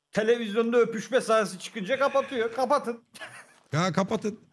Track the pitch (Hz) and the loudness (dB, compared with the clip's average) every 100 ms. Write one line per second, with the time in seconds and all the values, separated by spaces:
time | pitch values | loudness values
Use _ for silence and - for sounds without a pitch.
0 | _ 202 220 240 220 214 233 240 226 220 | _ 0 2 2 0 0 2 4 2 0
1 | - 240 - 220 190 180 - 226 190 262 | 0 0 4 2 2 -4 -10 -8 -4 0
2 | 277 269 - 262 226 262 254 285 214 233 | 2 2 0 -2 -2 -2 2 2 0 -8
3 | _ - - - - _ _ 147 185 180 | _ -18 -18 -18 -20 _ _ -2 0 0
4 | 196 220 214 - _ | 0 -2 -4 -8 _